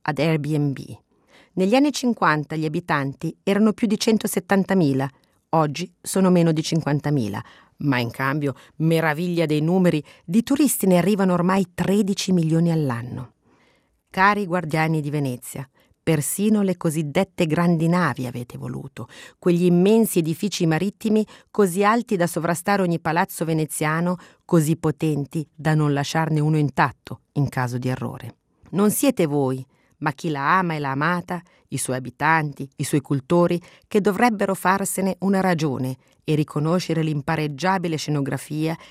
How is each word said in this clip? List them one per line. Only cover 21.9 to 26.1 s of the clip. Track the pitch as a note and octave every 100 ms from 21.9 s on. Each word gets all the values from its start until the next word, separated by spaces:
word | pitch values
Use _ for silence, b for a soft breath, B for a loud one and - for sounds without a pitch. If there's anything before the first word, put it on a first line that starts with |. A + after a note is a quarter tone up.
| A#3 -
da | F#3+ E3+
sovrastare | E3 E3+ E3 G3+ G3+
ogni | F3+ E3
palazzo | D#3+ E3 F#3+ -
veneziano, | E3 D#3+ D3+ - D#3 D#3+ F3+ F3+ B B
così | - E3+ D3+ D#3+
potenti | D#3 - D#3+ C#3+ C#3 E3 C#3
da | - D3+
non | D#3 D3
lasciarne | C#3+ C#3+